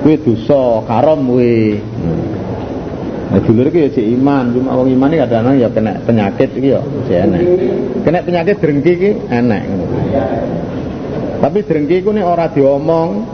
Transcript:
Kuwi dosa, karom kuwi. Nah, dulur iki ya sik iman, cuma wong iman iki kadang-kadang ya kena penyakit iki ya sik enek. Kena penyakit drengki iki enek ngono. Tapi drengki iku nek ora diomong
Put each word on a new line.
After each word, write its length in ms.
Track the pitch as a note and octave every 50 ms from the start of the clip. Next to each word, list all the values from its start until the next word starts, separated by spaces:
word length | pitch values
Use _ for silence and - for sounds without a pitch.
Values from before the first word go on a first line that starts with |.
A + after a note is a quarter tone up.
| -
Kuwi 100 | D3+ D#3 C#3+
dosa, 640 | - B2+ A2 A2 - - D3 C#3 B2+ B2 A#2 A2 A2
karom 400 | A#2 A#2 A2 C3 D#3 D#3 D3 C3+
kuwi. 560 | B2 B2 B2+ B2 A#2+ A#2 A2+ A2 G#2+ G#2 G#2 G#2 - - - - - E2 E2 - G#2+ G#2+ G2 - - - - - - - - - - - - - - - - - -
Nah, 80 | F#2+ G2 -
dulur 240 | - A2+ A2+ B2+ D#3
iki 160 | D#3 F3 D3
ya 20 | C3+ -
sik 120 | C3 G#2+ G#2+ B2 B2+
iman, 320 | C3+ C#3+ C#3 C3+ B2+ A#2+
cuma 240 | A#2+ B2 C3 C3 B2+
wong 160 | B2+ B2+ C3
iman 180 | C3 B2+ C3+ C#3 E3
iki 80 | D#3+
kadang-kadang 340 | B2+ A2+ A#2 A2+ A2 B2+ C#3 C3+
ya 60 | A#2 G#2
kena 220 | F#2 A2 A2 G#2+ F#2 -
penyakit 480 | - A#2 A#2 A2 G2+ G2 F2+ - C3 -
iki 240 | - B2 C3 C#3 A#2+
ya 80 | G2+ C3+ C#3+ C#3 C#3 B2
sik 80 | - F#2+
enek. 280 | F2 F#2+ G#2+ F3 E3+ F3 F3+ F3+ F#3 - - - - - - - -
Kena 160 | - D3 D#3+ F3+ D#3+
penyakit 300 | F3 F3 E3+ E3 F3+ G3+ -
drengki 340 | F3 D3+ C#3+ C#3+ C3+ F3 F3+ E3+
iki 120 | F#3 G3+ G#3+ - - -
enek 320 | - A#2+ A#2+ B2 - F#3 - -
ngono. 140 | G3 F#3 E3 D3+ - - - - G#3 - - - - - - - E3+ E3+ - - - - - - - - - - - - - - - -
Tapi 200 | - C#3 E3 G#3
drengki 320 | G3+ - D#3+ D3+ D3 C#3+ F3 F#3
iku 80 | F#3 G#3+
nek 160 | G#3 G#3+ F#3
ora 240 | F3 F3 E3+ E3 E3
diomong 580 | - D3 C#3 C3+ C#3+ C#3 D3+ D#3 E3 E3 E3 E3+ G3 G#3 A3+ A#3